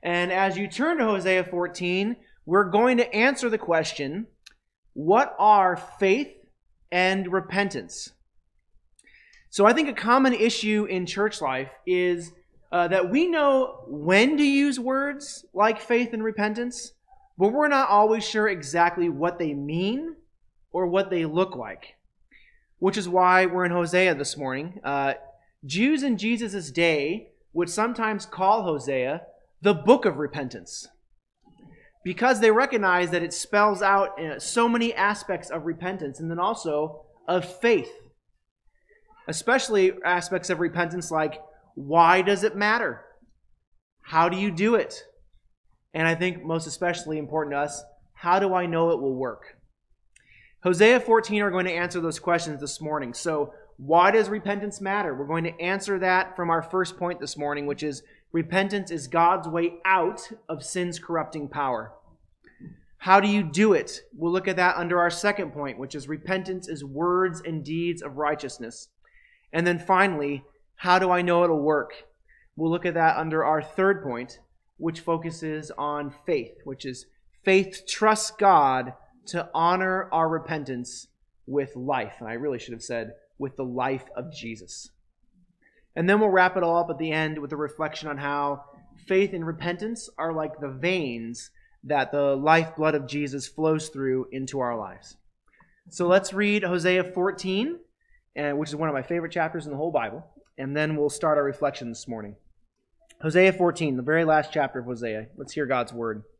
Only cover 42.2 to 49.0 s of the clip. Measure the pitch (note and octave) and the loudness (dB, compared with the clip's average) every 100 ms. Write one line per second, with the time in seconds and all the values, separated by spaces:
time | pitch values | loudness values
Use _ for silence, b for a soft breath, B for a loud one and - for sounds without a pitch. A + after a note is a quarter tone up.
42.2 | F#3 G3+ G#3 G3+ G#3 A#3 G3 A2+ - _ | 4 2 0 0 0 0 -2 -6 -16 _
43.2 | _ _ _ _ _ _ _ _ - D#3+ | _ _ _ _ _ _ _ _ -2 2
44.2 | F3 F#3 G#3 E3 G#3 A3+ - - - _ | 2 2 -2 0 2 2 0 -8 -20 _
45.2 | _ _ _ _ _ _ _ - E3 E3 | _ _ _ _ _ _ _ -2 0 0
46.2 | F3+ F3+ D3+ E3 D#3+ - F3 F3 D#3 D#3 | -2 -4 -6 -6 -6 -4 -4 -4 -6 -8
47.2 | C#3+ D#3 D3+ C#3+ D3 - - _ _ - | -4 -4 -2 -4 -4 -6 -18 _ _ -8
48.2 | F3 F#3 G3 F#3 F3+ E3 E3 D3+ | 2 2 4 0 0 2 2 2